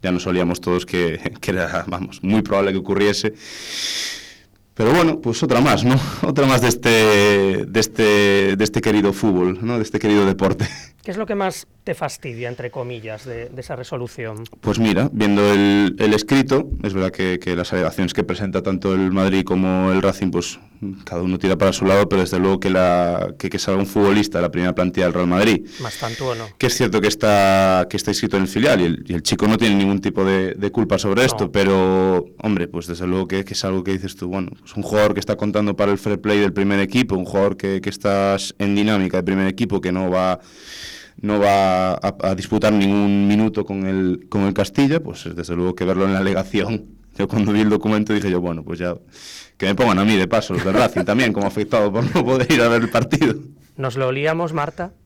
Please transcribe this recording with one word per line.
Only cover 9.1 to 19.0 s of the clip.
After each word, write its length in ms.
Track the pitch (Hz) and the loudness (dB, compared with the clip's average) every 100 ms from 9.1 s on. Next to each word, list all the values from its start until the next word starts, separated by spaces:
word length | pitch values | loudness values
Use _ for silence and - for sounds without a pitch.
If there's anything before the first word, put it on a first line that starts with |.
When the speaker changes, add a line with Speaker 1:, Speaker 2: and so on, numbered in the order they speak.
Speaker 1:
fútbol, 460 | 98 113 90 90 92 | 2 2 2 2 0
¿no? 160 | 110 120 | -4 -2
De 60 | |
este 160 | 107 107 | -2 -2
querido 260 | 107 104 | 2 4
deporte. 420 | 98 98 95 92 98 - - _ | 4 2 0 0 -4 -6 -20 _
Speaker 2:
¿Qué 80 | - | -10
es 60 | 190 | -8
lo 100 | 220 | -6
que 80 | |
más 320 | 202 190 180 - _ | -4 -4 -6 -16 _
te 120 | - | -10
fastidia, 540 | 151 147 - 139 117 120 | -8 -8 -10 -14 -10 -10
entre 220 | 123 120 | -10 -10
comillas, 540 | 135 123 120 110 107 131 | -10 -10 -10 -12 -14 -12
de, 220 | 117 120 | -14 -12
de 120 | 131 | -14
esa 140 | 123 | -12
resolución? 720 | 143 127 135 120 - 113 107 113 - | -12 -10 -10 -10 -10 -12 -12 -16 -8
Speaker 1:
Pues 180 | - 104 | -4 0
mira, 320 | 113 92 131 | 2 2 0
viendo 400 | 107 104 101 104 | 0 2 4 4
el, 440 | 101 101 101 101 87 | 6 4 4 2 2
el 160 | 107 | 2
escrito, 560 | 107 104 135 135 135 139 - | 2 2 0 2 0 -2 -6
es 100 | 107 | -4
verdad 160 | 95 92 | -2 -4
que, 300 | - 95 90 | -2 -2 -2
que 160 | 92 87 | -4 -4
las 160 | 87 | -2
alegaciones 420 | 92 82 87 92 | -2 -2 -2 -4
que 80 | - | -2
presenta 400 | 90 90 98 95 | -4 -4 -4 -4
tanto 320 | 95 92 98 | -4 -4 -2
el 160 | 95 | 0